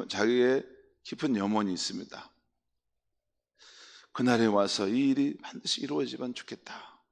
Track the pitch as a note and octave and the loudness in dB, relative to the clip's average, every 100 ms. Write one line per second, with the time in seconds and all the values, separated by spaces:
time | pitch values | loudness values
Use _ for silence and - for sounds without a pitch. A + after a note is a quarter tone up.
0 | - G2 G#2+ B2 B2 C3+ - - _ _ | -4 0 2 4 4 2 -2 -18 _ _
1 | - - D3+ A2 G2+ G#2+ G2+ E2+ - C2+ | -14 -6 -2 0 0 0 0 -4 -6 -8
2 | - - - _ _ _ _ _ _ _ | -12 -14 -18 _ _ _ _ _ _ _
3 | _ _ _ _ _ _ - - - - | _ _ _ _ _ _ -20 -20 -20 -20
4 | - - B2 A#2 A2+ G#2 G2 - G2 A#2+ | -14 0 4 6 6 4 2 0 0 2
5 | C#3 C3+ C#3+ - - - - - C#3 D3 | 2 2 0 -2 -12 -10 -6 -4 -2 -4
6 | B2+ B2+ B2+ A#2+ - - - - - - | -4 -6 -8 -8 -12 -14 -14 -18 -18 -20
7 | _ | _